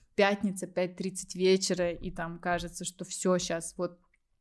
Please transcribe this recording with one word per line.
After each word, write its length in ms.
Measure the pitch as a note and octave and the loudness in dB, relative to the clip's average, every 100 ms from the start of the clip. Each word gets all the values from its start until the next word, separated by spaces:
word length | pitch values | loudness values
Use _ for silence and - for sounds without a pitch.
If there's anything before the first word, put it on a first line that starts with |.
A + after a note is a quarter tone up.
| _ | _
пятница, 520 | - G3 G#3 G#3 F#3+ F3+ | 4 4 4 0 -2 -4
пять 300 | - F3+ F3+ | -2 -2 -2
тридцать 380 | G3 F#3 - | -6 -6 -8
вечера, 560 | F3+ F#3 F#3+ F#3 F3+ F3 | 2 4 4 4 0 0
и 200 | E3+ F3+ | -2 -6
там 280 | E3+ E3 E3+ | -6 -6 -4
кажется, 460 | F3+ F3 F3 - | -2 -2 -2 -8
что 200 | F3 - | -10 -8
всё, 340 | F3 - F#3 F3+ | -10 -2 2 2
щас 360 | F3+ E3 E3 - | 2 -4 -6 -6
вот 200 | F3 F3 _ _ _ _ | -6 -6 _ _ _ _